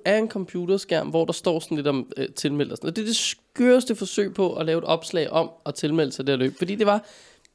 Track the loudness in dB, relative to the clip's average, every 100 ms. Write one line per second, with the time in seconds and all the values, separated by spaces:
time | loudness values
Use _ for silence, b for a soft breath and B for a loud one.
0 | 2 2 0 -4 -6 -6 0 0 0 -2
1 | 0 0 0 0 0 0 -2 -2 0 0
2 | -2 -6 -6 -2 -2 0 -2 -2 -6 -4
3 | -2 -2 -2 -6 _ 2 6 6 4 -4
4 | -4 -2 -2 0 -2 0 0 0 2 0
5 | 0 -4 0 0 -2 -4 -10 -4 -2 2
6 | 0 -2 -2 2 0 0 -4 0 2 2
7 | B B B B B